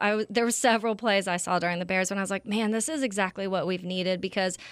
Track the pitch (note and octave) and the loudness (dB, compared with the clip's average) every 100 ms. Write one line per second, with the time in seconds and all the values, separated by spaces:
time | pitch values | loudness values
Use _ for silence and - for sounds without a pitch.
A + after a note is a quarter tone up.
0 | G#3 G#3+ G#3+ G#3+ A#3 A#3 B3+ A3+ A3+ G#3 | 0 0 0 0 0 2 4 4 2 0
1 | A#3 G3+ F#3+ F3 F3 F3+ E3+ F3 F3 F#3+ | 2 2 2 -2 0 0 2 0 0 0
2 | F#3 G3 F#3+ G3 - G#3 G#3+ A3 A3 D#4+ | 0 -2 -2 -4 -2 0 2 0 0 -2
3 | C4 G3 F#3 - G3 F#3 D#3+ F3+ F3+ F#3 | -2 0 -2 -2 -2 0 0 -2 -4 -2
4 | F3+ F#3 F#3+ G3+ F#3 - - | -2 -2 -2 -2 -2 -2 -12